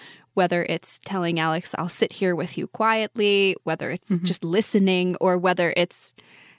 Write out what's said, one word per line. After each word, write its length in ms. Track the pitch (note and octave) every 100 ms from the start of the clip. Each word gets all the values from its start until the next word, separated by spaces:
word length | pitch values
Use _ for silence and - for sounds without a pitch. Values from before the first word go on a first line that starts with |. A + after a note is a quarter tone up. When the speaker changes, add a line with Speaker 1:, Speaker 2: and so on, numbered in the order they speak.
| - - _
Speaker 1:
whether 300 | - F3 F3 -
it's 320 | E3 - -
telling 380 | - F#3+ E3+ E3+
Alex, 340 | D#3+ D#3+ - -
"I'll 120 | F3
sit 240 | - -
here 220 | - F#3 E3
with 200 | F3+ -
you 120 | -
quietly," 880 | - A3 A3 G#3+ A3 G#3 G3+ G3 -
whether 260 | - E3+ C#3
it's 180 | E3 -
Speaker 2:
Mm-hmm. 160 | F3
Speaker 1:
just 200 | F3 E3
listening, 720 | E3 G3 - G#3 F#3+ F3+ F3+ F3
or 160 | F#3 F3+
whether 380 | F#3 F3+ E3+ -
it's 380 | F3 - - - - - -